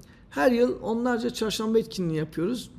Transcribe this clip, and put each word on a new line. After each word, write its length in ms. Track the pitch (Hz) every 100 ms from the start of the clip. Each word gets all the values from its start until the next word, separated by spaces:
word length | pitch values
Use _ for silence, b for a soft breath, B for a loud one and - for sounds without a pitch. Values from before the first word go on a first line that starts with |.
| B B B
Her 220 | - 285
yıl 220 | 240 247 -
onlarca 480 | 208 226 247 240 240
çarşamba 480 | 240 220 - 220 226
etkinliği 400 | 220 - 175 156
yapıyoruz 520 | 160 160 175 247 -